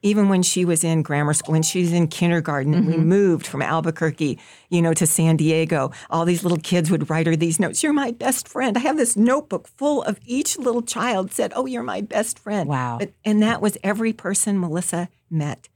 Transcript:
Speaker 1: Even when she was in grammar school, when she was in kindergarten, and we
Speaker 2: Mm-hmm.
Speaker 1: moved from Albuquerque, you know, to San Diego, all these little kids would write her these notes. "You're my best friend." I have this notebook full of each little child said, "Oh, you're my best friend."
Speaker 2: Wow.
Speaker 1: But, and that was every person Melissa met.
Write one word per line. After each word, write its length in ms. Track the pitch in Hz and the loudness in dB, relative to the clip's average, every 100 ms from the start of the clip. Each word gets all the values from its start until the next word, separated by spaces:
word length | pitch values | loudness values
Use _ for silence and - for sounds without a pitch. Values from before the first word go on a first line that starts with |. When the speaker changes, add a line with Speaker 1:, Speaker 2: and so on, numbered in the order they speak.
Speaker 1:
Even 260 | 208 208 196 | 2 4 4
when 140 | 190 | 4
she 200 | 180 - | 2 0
was 200 | 175 165 | 0 2
in 180 | 165 165 | 2 0
grammar 320 | 147 147 147 | 0 0 0
school, 200 | 151 - | -2 0
when 100 | 160 | 0
she 180 | 156 185 | 0 0
was 100 | 175 | 0
in 160 | 170 165 | 2 0
kindergarten, 680 | - 175 170 160 143 135 175 | 2 0 2 0 -2 2 2
and 100 | 196 | 2
we 80 | |
Speaker 2:
Mm-hmm. 160 | 165 160 | 2 4
Speaker 1:
moved 380 | 196 196 165 - | 4 4 2 -2
from 160 | 139 | -4
Albuquerque, 760 | 135 165 160 160 160 151 147 - - - _ | -2 0 -2 -2 -2 0 -2 -4 -10 -20 _
you 100 | 175 | 2
know, 120 | 170 | 2
to 140 | 160 160 | 2 2
San 300 | - 165 160 | 2 4 4
Diego, 540 | 151 160 160 160 135 - - | 2 2 2 0 -2 -6 -6
all 120 | 165 | -2
these 200 | 170 175 | 0 0
little 160 | 180 170 | 0 -2
kids 320 | - 180 160 | 0 0 2
would 180 | 165 151 | 0 0
write 160 | 160 165 | 0 0
her 100 | 165 | 2
these 240 | 165 160 | 0 0
notes. 220 | 185 - | -2 0
"You're 120 | 311 | 0
my 180 | 294 269 | 0 0
best 360 | 240 269 262 - | -4 -4 -4 -6
friend." 300 | - 262 220 | -4 -2 0
I 40 | |
have 140 | 269 311 | 0 0
this 220 | 240 202 | 0 2
notebook 500 | 233 269 294 180 - | 4 2 -2 -8 -10
full 360 | _ 285 285 | _ -2 0
of 160 | - 202 | -2 -6
each 320 | - 247 - - | -4 -4 -2 -2
little 240 | 262 240 | -2 -2
child 500 | 233 233 233 202 190 | -4 -4 -2 -2 -4
said, 180 | - - - | -4 -4 -4
"Oh, 100 | 262 | -6
you're 160 | 240 | -6
my 200 | 240 190 | -6 -6
best 360 | 208 214 226 - | -4 -4 -4 -6
friend." 320 | - 208 147 | -6 -4 -2
Speaker 2:
Wow. 280 | 135 123 117 | -2 -4 -6
Speaker 1:
But, 100 | - _ 214 | -8 _ 0
and 160 | 214 | 2
that 180 | 220 233 | 2 2
was 160 | 208 - | -2 -2
every 300 | 196 208 226 | -4 -2 -2
person 460 | 214 180 196 - 202 | -4 -4 -2 0 -2
Melissa 500 | 175 160 175 170 175 _ _ | -2 -2 -4 -4 -6 _ _
met. 360 | 160 147 - - | -4 -4 -6 -14